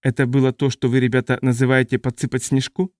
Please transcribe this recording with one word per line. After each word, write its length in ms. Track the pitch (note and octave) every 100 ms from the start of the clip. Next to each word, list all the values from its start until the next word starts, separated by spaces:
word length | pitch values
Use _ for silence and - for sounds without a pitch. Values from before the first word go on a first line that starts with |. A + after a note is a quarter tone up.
«Это 240 | C3+ B2 B2+
было 260 | C3+ C3
то, 180 | B2 C#3
что 200 | B2+ C3
вы, 100 | B2+
ребята, 400 | B2 B2+ A#2+ B2+
называете 580 | C3 A#2+ B2+ C3 B2+ B2+
подсыпать 440 | C3 B2 C#3 C3
снежку?» 500 | - C3+ B2+ - F#3 _